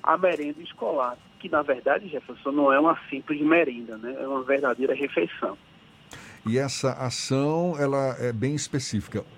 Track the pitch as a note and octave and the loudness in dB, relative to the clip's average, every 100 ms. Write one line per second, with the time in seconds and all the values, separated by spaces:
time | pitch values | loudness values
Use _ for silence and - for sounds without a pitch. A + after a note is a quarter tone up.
0 | - D#3+ F#3 D#3 D3 D3 F3 - A3 D#3 | 2 4 2 0 -4 -8 -14 -8 -4 -2
1 | B2 B2 - - F#3 D#3 C#3+ B2+ C3+ C#3+ | -2 -4 -18 -18 -2 -2 0 0 2 0
2 | G3+ B2+ - A#2 C#3+ C#3+ C#3+ C3+ D#3+ D#3+ | -2 -10 -10 -8 -4 2 4 6 4 2
3 | - C3+ - D3+ D3+ E3 D#3 A#2+ A#2 A2 | -2 -10 -4 0 4 4 4 -2 -10 -10
4 | A#2 C3 C3+ C3+ C3 C#3 C#3 A#2+ C3+ B2+ | -10 -8 -4 -4 0 2 2 0 0 0
5 | C#3 - F3 - G2 G2+ - - - - | -2 0 -2 -2 -6 -8 -16 -20 -20 -20
6 | - - - - A2 A#2+ C3+ - C3+ - | -20 -20 -20 -10 -2 0 0 0 -2 -2
7 | C3 - - C3 C#3+ E3 F3 D#3 C#3+ C#3 | -4 -4 0 2 2 2 0 0 2 2
8 | C3+ A#2+ B2 A2+ C3 D3 - C#3+ - G#2+ | 0 0 -2 0 0 -2 -2 -4 -2 -4
9 | - G#2+ - | -2 -6 -8